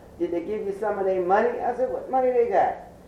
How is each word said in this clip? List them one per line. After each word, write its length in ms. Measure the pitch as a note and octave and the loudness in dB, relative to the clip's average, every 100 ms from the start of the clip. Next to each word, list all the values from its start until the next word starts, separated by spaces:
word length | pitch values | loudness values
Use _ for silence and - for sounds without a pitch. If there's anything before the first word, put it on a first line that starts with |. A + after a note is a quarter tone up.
| - - | -16 -6
"Did 120 | E3+ | -4
they 100 | E3+ | -2
give 240 | F#3+ G#3+ G3 | -4 -4 -4
you 100 | F#3+ | -4
some 180 | G#3+ G3 | -2 0
of 60 | F#3+ | 0
their 160 | F#3+ | 0
money?" 280 | F3+ G3+ A#3+ - | 2 4 2 0
I 140 | - A#3+ | -2 -2
said, 140 | C4 | -2
"What 180 | - - | -2 -2
money 220 | C4 B3+ | 0 2
they 160 | B3 A#3 | 2 2
got?" 240 | F3+ - - - - | 4 2 0 -10 -20